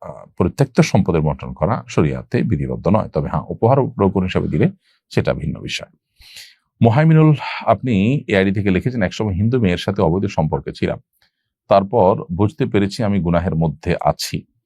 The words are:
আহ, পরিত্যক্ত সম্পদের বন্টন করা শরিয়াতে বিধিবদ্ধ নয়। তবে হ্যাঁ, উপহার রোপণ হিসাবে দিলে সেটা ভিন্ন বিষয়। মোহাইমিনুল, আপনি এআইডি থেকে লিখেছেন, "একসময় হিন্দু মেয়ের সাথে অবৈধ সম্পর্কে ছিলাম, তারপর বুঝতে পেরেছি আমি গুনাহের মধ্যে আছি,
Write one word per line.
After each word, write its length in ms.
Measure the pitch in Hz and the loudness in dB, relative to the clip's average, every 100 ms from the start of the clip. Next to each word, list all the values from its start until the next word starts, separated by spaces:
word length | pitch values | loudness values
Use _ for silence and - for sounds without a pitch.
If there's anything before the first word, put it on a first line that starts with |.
আহ, 240 | 87 64 - - | -16 -16 -10 -2
পরিত্যক্ত 420 | 92 - 139 - | -2 0 0 2
সম্পদের 400 | 160 110 92 85 | 2 2 2 0
বন্টন 320 | 78 69 62 | 0 -4 -8
করা 320 | 64 78 123 - | -4 -2 -2 -4
শরিয়াতে 540 | - 78 64 - 120 | 0 0 -2 -4 -4
বিধিবদ্ধ 460 | - 78 67 62 - | -2 -2 -4 -4 0
নয়। 200 | 107 - | 0 0
তবে 200 | 80 73 | -4 -4
হ্যাঁ, 140 | 80 - | -4 -6
উপহার 300 | 85 113 135 120 - | -2 2 2 0 0
রোপণ 240 | 98 95 | 0 0
হিসাবে 260 | 92 92 87 | -2 -2 -2
দিলে 220 | 78 117 - _ _ _ | 0 0 -2 _ _ _
সেটা 240 | - 76 | -2 -2
ভিন্ন 260 | 64 - - | -2 -6 -8
বিষয়। 280 | - - - _ _ _ - - - _ _ - | -10 -12 -14 _ _ _ -20 -20 -20 _ _ 0
মোহাইমিনুল, 520 | 113 113 160 156 156 147 - - - | 2 4 6 6 6 4 -2 -4 0
আপনি 580 | 117 127 98 104 143 - | 0 0 2 2 0 0
এআইডি 260 | 98 95 | 0 2
থেকে 180 | 101 98 | 0 0
লিখেছেন, 320 | 90 123 123 | 0 -2 -2
"একসময় 320 | 90 - 107 | -4 -2 -4
হিন্দু 260 | 87 110 127 | 0 0 2
মেয়ের 180 | 101 87 | 0 0
সাথে 240 | - 98 | -2 0
অবৈধ 220 | 87 90 | 0 0
সম্পর্কে 480 | 104 - 78 73 - | -2 -2 -2 -2 -6
ছিলাম, 260 | - - - - _ _ _ _ _ - | -6 -4 -6 -12 _ _ _ _ _ 0
তারপর 540 | 98 98 120 92 110 - | 2 2 2 2 2 -2
বুঝতে 340 | 87 104 - 135 | -2 -2 0 -2
পেরেছি 360 | 104 98 - | 0 0 -2
আমি 180 | 107 101 | -2 -2
গুনাহের 340 | 85 85 92 | 0 0 0
মধ্যে 420 | 80 80 73 - 80 | -2 -2 -4 -4 -2
আছি, 420 | - - - - - _ | -2 -4 -6 -10 -12 _